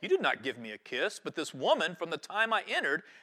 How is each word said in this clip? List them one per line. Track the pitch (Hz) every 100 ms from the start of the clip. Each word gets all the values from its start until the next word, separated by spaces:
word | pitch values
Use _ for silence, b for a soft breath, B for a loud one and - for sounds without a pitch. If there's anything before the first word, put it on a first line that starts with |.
You | 196
did | 381
not | 165 117
give | 123 120
me | 113
a | 107
kiss, | - 127 185 -
but | 160 156
this | 156
woman, | 135 160 294 165
from | 175 170
the | 151
time | - 202 226
I | 214 175
entered, | 302 160 156 B B